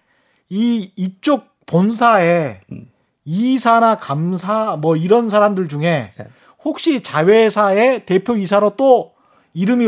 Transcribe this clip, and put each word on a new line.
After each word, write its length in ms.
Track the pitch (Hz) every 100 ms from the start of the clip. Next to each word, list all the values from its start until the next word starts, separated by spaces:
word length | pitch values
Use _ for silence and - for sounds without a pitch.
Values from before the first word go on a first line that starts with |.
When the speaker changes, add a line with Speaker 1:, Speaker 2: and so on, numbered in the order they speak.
| _ _ _ _ _
Speaker 1:
이, 420 | 190 240 233 190 -
이쪽 500 | 185 - 302 277 - _ -
본사의 920 | 165 202 226 233 208 170 175 143 95 _
Speaker 2:
음. 160 | - 117 _ _ _
Speaker 1:
이사나 720 | 143 175 247 262 233 226 226 220
감사 800 | - 143 170 185 185 220 220 156
뭐 200 | 156 160
이런 320 | 175 233 233
사람들 380 | 208 208 190 170
중에 440 | 147 165 156 104 -
Speaker 2:
네. 100 | 117 - _ _
Speaker 1:
혹시 380 | 311 - 339 262
자회사의 1000 | - 147 170 220 220 208 208 196 247 247 -
대표이사로 680 | 185 190 226 180 202 208 202
또 380 | 269 240 - _ _ _ _
이름이 320 | 160 196 247